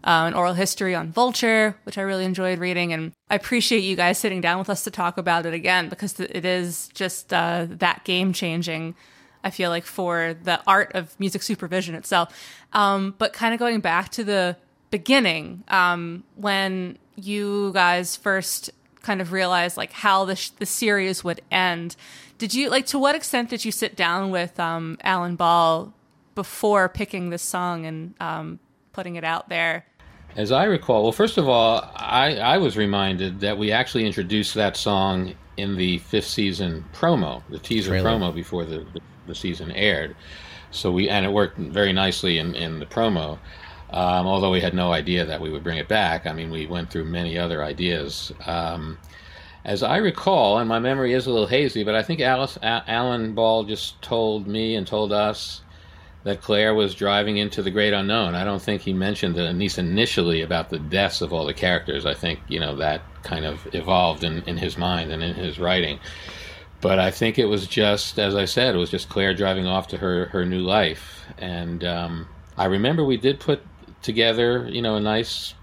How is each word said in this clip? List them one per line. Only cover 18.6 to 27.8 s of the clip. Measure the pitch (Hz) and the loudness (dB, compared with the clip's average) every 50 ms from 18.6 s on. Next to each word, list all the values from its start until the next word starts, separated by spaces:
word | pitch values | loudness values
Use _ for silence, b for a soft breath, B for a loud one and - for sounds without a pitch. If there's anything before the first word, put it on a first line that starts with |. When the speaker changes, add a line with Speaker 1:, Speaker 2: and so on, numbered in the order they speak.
| - - _ _ _ _ _ _ - | -8 -12 _ _ _ _ _ _ -4
Speaker 1:
kind | - 208 185 | -4 -2 -2
of | 185 165 | -2 -2
realized, | 180 190 185 180 180 175 175 175 - | 0 0 2 2 2 2 2 0 -2
like, | - - - - | -6 -8 -8 -8
how | - - 208 190 190 196 | 0 2 4 4 4 4
the, | 185 190 | 0 -2
sh-, | - - - _ _ | -4 -6 -10 _ _
the | 208 | -6
series | - - - 240 214 208 202 190 190 185 - - | -4 -4 0 0 2 2 2 0 -2 -4 -4 -4
would | 175 170 - _ _ | -4 -6 -6 _ _
end, | - 185 185 180 170 170 170 170 - B B B B B B B B | 0 2 2 2 0 -2 -6 -10 -10 B B B B B B B B
did | _ 226 202 208 | _ -6 -2 -2
you, | 254 285 247 | 0 0 2
like, | 240 269 262 | 2 0 0
to | - - 277 | 0 0 2
what | 269 277 294 | 2 2 2
extent | 311 302 - - 247 240 233 | 0 -2 -2 -2 -2 -2 -2
did | 247 220 - | -6 -6 -4
you | 220 | -6
sit | 196 - 226 - - | -2 -2 -4 -4 0
down | - 180 170 170 190 196 196 | 0 0 2 2 0 0 -2
with, | 190 175 175 175 _ - | -2 -2 -2 -4 _ -4
um, | 175 165 165 165 165 160 160 - | -4 -4 -4 -4 -6 -8 -10 -4
Alan | - 190 185 180 175 175 175 | 0 0 0 0 0 -4 -2
Ball | 165 175 170 170 170 170 165 165 160 - - - _ _ _ _ _ _ _ _ | 2 4 4 6 6 6 4 2 0 -2 -8 -16 _ _ _ _ _ _ _ _
before | 208 190 - - - - 214 208 196 185 185 | -8 -8 -8 -6 -2 2 4 4 4 4 2
picking | - - 208 - - 190 180 175 | 0 -6 -6 -6 -6 -6 -6 -6
this | 170 170 | -6 -6
song | - - - 180 180 180 175 165 | -6 -4 -4 -2 -2 -2 -4 -4